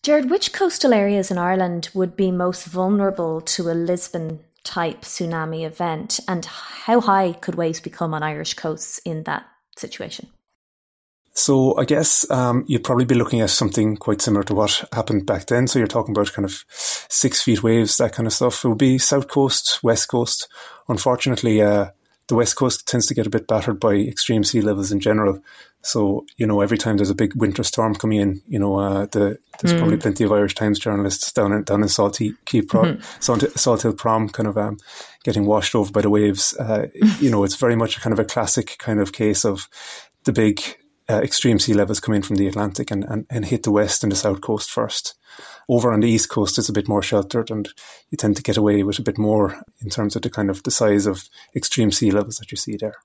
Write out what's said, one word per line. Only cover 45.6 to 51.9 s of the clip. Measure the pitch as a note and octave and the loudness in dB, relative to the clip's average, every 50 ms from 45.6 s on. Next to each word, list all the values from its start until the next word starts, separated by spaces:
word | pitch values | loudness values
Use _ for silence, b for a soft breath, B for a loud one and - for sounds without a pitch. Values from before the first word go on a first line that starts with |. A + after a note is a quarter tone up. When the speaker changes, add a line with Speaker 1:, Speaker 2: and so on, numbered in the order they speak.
| B B | B B
Speaker 2:
Over | B2+ A#2+ A2+ B2 | 0 2 2 2
on | A2 G#2+ | 2 4
the | A2 A#2 | 4 4
east | A2+ A2 - - | 4 2 0 0
coast, | - A#2 G2+ F#2+ - - | 0 -2 -2 0 -2 -2
it's | A2+ - | -4 -2
a | |
bit | G#2 G#2 G2 - | -2 -2 -2 0
more | G#2 G2+ | -2 -2
sheltered, | F#2+ - A2+ G#2 F#2+ G2 - A#2 A2+ - | 0 0 0 0 -2 0 -4 -4 -4 -4
and | A2+ G#2+ G2+ - - B B B B B B B | -6 -8 -8 -8 -12 B B B B B B B
you | - | -8
tend | - - G#2+ G2+ | -2 0 0 0
to | - | 0
get | - - G#2 | 0 -2 0
away | A2+ G#2 G#2 G2+ G#2 G2 | 2 2 4 4 2 2
with | G2+ G2 - | 0 -2 -2
a | |
bit | G#2+ G#2+ G2 - | -4 -4 -2 0
more | G#2+ G#2 G#2+ G#2+ G2+ F#2 - - - - _ _ | 0 2 4 2 2 0 -2 -8 -18 -20 _ _
in | A#2 G2 | -10 -6
terms | - - G#2+ G#2 - | -4 -2 -2 -2 -2
of | A2+ | -4
the | - B2 | -6 -6
kind | - - G#2 G2 | -4 -2 -2 -2
of | F#2+ G2 | -2 -4
the | _ A#2+ | _ -4
size | - - A#2 G#2+ G2+ G#2 G2 | 0 2 2 4 4 4 2
of | G#2 F#2 F#2 - - B B B B _ | 0 -2 -4 -10 -18 B B B B _
extreme | - - - - - A2 G#2 | -6 -4 -2 0 2 2 2